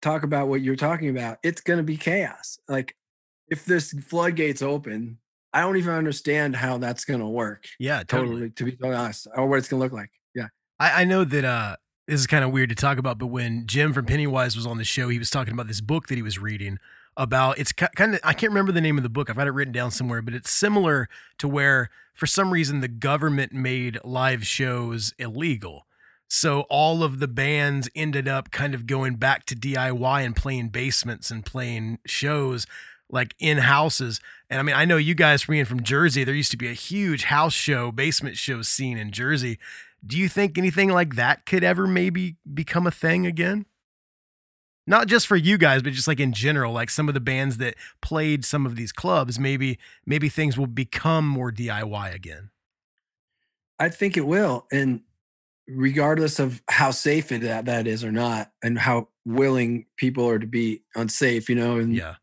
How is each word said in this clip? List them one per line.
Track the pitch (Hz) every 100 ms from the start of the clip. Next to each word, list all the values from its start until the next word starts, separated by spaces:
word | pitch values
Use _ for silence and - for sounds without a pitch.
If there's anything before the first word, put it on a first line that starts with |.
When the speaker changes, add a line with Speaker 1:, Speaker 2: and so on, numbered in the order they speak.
Speaker 1:
talk | 156 156
about | 147 143 139
what | 135
you're | 131 131
talking | 147 165 156
about, | 127 117 113
it's | 165 170
gonna | - 175
be | 156 156
chaos. | 165 190 165 - - - -
Like, | 135 131 - _ _ _ _ _
if | 156
this | - 175 151
floodgates | 147 - 170 175 165 156 135
open, | 139 143 143 110 117 117 _ _ _
I | 139
don't | 175 190
even | 175
understand | 165 156 147 - 147 147 123
how | 127 123
that's | 123 123
gonna | - 131 107
work. | 117 110 104 - -
Speaker 2:
Yeah, | 127 143
totally. | 90 123 127
Speaker 1:
Totally, | 117 117
to | 113
be | 120
totally | 127 127
honest, | 127 120 107 -
or | 117 135
what | 139
it's | 131
gonna | 135
look | 131
like. | 120 104 _ _
Yeah. | 127 110 _ _ _
Speaker 2:
I, | 160 156
I |
know | 180 190
that, | 170 147
uh, | 131 120 107 98 _ _ -
this | 147
is | 123
kinda | 156 131
weird | 135 131
to | 110
talk | 139 135
about, | 127 113
but | 123
when | 123 120 113 117
Jim | 117 151
from | 139 113
Pennywise | 139 147 131 123 113
was | 117
on | 117
the |
show, | 107 - 123
he | 120
was | 117
talking | 147 123
about | 120 113
this | 104
book | 107 160 -
that | 127
he |
was | 107 95
reading | 101 104 98 98 - - _ -
about, | 131 131 131 139
it's | 143
ki-, | - 175 -
kinda, | 208 196
I | 160
can't | - 220
remember | 208 196
the | 170
name | 160 147
of |
the | 123
book. | 113 139
I've | 113
got | 143
it |
written | 135 135
down | 120 123
somewhere, | - 127 117
but | 113
it's | 120 -
similar | - 202 208 180 143 113 - - _
to | 143
where, | 143 139 135 120 - -
for | - 156
some | - 190
reason, | 180 147 147
the | 127
government | 117 139 147 156 143 135
made | 135 127 127 123 117
live | 120 127 131 127 104
shows | - 135 123 120 117 104 -
illegal. | 120 110 165 120 95 71 _ _ _ _ _
So | - 165 143 143
all | 143 156 165
of | 160 131
the | 139
bands | 120 139 147 143 139 131
ended | - 156 139 135
up | 135 131
kind | - 143
of | 135 117
going | 135 131 117
back | 131 135 -
to |
D | 123 127 135
I | 131
Y | 127 127 139
and | 131 110
playing | 139 131 117
basements | 104 131 - 117 117 -
and | 113
playing | 104 131 123 117 110 113 -
shows, | - 143 151 135 123 - - - - _
like, | 127 123 -
in | 160 147
houses. | 127 139 156 - 123 110 - - _
And | 131
I |
mean, | 143 135
I |
know | 160 165
you | 151
guys | 170 156 143
from | -
being | 151
from | 127 127
Jersey, | 120 139 170 135
there | 131
used | 143 139
to | 117
be | 120
a |
huge | 117 - 196 196 143
house | - 147 160
show, | - - 139 120
basement | 113 143 151 143 -
show | - 123
scene | 113 - 135 117
in | 107
Jersey. | 101 127 147 123 113 - - - _ 101
Do | 135
you | 185
think | - 202 156
anything | 185 160 196
like | 180 170 120
that | 123 143 -
could | 185
ever | 180 180 190
maybe | 180 180 180 185 165 -
become | 143 160 175 175
a |
thing | - 165 170 180
again? | 160 170 208 202 _ _ _ _ _ _ _ _ _ _ _ -
Not | 208 226
just | 233 -
for | 196
you | 160 202
guys, | 160 135
but | 131
just, | 131 143
like, | 143
in | 139
general, | 110 131 151 123
like, | 117 117
some | - 151
of |
the | 139
bands | 123 131 135 117
that | 123 - - _
played | - 156 156 147
some | 123 151 135
of | 117
these | 113
clubs, | - 180 175 127 117
maybe, | 135 135 131 123 - - -
maybe | 151 147
things | - 156 127
will | 135
become | 117 131 - 160 160 151
more | 139 123
D | 110 120
I | 104
Y | 110 104 98
again. | 87 90 78 101 _ _ _ _ _ _ _ _ _ _ _ _ _
Speaker 1:
I | 170
think | 165 202 185
it | 143
will. | 180 208 127 -
And | 139 135 120 _ _ _ _ _ _ -
regardless | 131 135 139 147 156 156 147
of | 135 120 -
how | 165 139
safe | 131 - 147 147
it, | 120
that, | 117 113 120
that | 120 113
is | 110
or | 117
not, | 110 120 113 107 _
and | 123 117
how | 117 120 110 _ -
willing | 117 135 131 120 117 110 -
people | 131 127 120
are | 113
to | 113
be | 120 113 107 _
unsafe, | 110 113 - 135 117 110
you |
know, | 120 120 120
and | 113
Speaker 2:
Yeah. | 113 82 87